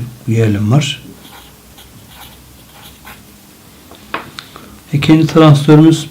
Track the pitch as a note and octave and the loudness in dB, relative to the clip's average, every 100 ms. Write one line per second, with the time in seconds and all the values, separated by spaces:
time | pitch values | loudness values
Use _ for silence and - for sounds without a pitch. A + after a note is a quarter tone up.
0 | - - - A2 A2 G2+ G#2 C3+ D3 - | -16 -14 -8 -4 -2 -4 -2 -2 -4 -12
1 | - - - - - _ _ - - - | -18 -20 -20 -20 -20 _ _ -20 -20 -20
2 | - - - - - - _ - - - | -20 -20 -20 -20 -20 -20 _ -20 -20 -20
3 | - - - - _ _ - _ _ - | -20 -20 -20 -20 _ _ -20 _ _ -20
4 | - - - - - - - - _ C#3+ | -16 -16 -16 -20 -20 -20 -20 -20 _ -6
5 | D3 D#3+ D#3+ E3 D#3 C#3+ - D3+ D#3+ D#3+ | 0 0 2 2 2 2 2 4 4 2
6 | - | -4